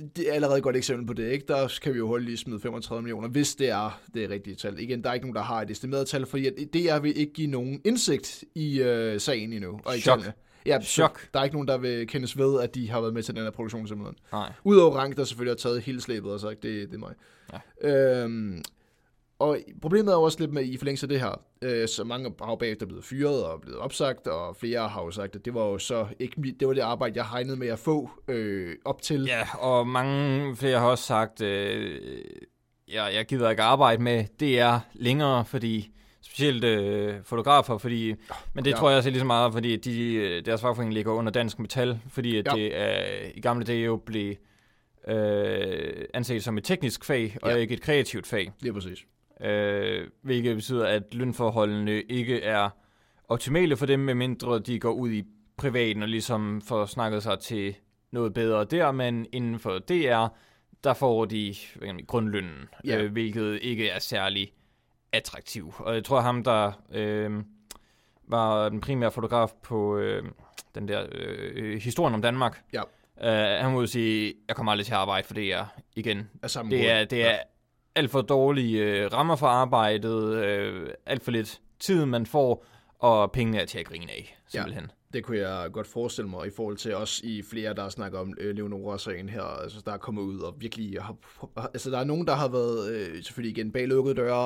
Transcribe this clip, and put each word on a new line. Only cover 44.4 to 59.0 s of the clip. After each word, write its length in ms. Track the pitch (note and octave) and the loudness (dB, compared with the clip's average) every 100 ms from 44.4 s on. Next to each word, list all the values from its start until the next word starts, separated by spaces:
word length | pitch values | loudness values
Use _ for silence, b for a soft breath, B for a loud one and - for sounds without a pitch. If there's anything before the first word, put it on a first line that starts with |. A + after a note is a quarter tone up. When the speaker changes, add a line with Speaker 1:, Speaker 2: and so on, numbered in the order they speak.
| b b b b b _ - | b b b b b _ -4
Speaker 2:
øh, 1000 | A2 G#2+ G#2 G2+ G2+ F#2+ F2 D#2 - - | 0 2 2 0 0 -2 -4 -6 -8 -6
anset 300 | B2 A#2+ A#2 | -6 -2 -2
som 140 | A2+ G#2+ | -2 -4
et 60 | |
teknisk 420 | - F#3 B2+ - - | 0 0 0 -4 -2
fag, 320 | C3+ A2+ G#2+ | 0 0 -2
og 80 | A2+ | 0
Speaker 1:
Ja. 40 | A#2+ | 2
Speaker 2:
ikke 180 | A2 | 0
et 80 | A#2+ | -2
kreativt 460 | - D3 A#2 F#2+ - | 2 2 2 -4 -4
fag. 240 | G#2 F#2+ - | -4 -4 -6
Speaker 1:
Lige 140 | A#2+ | -6
præcis. 320 | G2+ F#2 F#2 - _ _ - | -6 -8 -12 -18 _ _ -8
Speaker 2:
Øh, 640 | G2+ G#2 G2+ G2+ G2+ G2 F2 _ | -2 2 2 0 0 -2 -6 _
hvilket 340 | C3+ B2 A#2+ A2 | -2 0 2 0
betyder, 300 | G#2+ B2 G#2 | -2 0 2
at 180 | G#2+ G2+ | 2 -2
lønforholdene 880 | A#2 B2+ A2+ A#2 A2+ G#2 G#2 G#2 G#2+ | -4 -4 0 0 2 2 2 0 -2
ikke 400 | - B2 A#2+ B2 | -2 -2 0 -2
er 280 | G2+ G#2+ G2+ - b b b b - | 0 2 0 -2 b b b b -4
optimale 480 | A#2 - D#3+ F3 B2 | -4 0 2 4 4
for 80 | C3 | 2
dem, 140 | C3+ | 2
medmindre 600 | C3+ B2 B2+ A#2+ A#2+ A2+ | 2 0 0 -2 0 -2
de 200 | G#2 A#2 | 0 -2
går 120 | A#2+ | 0
ud 180 | G#2+ B2 | 0 0
i 120 | G#2+ F#2+ _ _ - | -2 -4 _ _ -6
privaten 460 | C#3 B2 A2+ G#2+ | -2 2 2 0
og 60 | G#2+ | -2
ligesom 520 | A2+ G#2+ A2 G#2 G#2 | -2 -2 -2 -2 -4
får 240 | - A2+ G#2 | -2 -2 -2
snakket 380 | - A2+ G#2+ | -2 -2 -2
sig 160 | A2+ F#2+ | -2 -4
til 360 | - A2 G2+ G2+ _ _ _ | -4 -4 -4 -6 _ _ _
noget 220 | B2 A2+ | -2 -2
bedre 320 | G#2+ A2+ G#2+ G#2 | 2 2 2 2
der, 260 | - D3+ | 2 2
men 340 | C3 | 2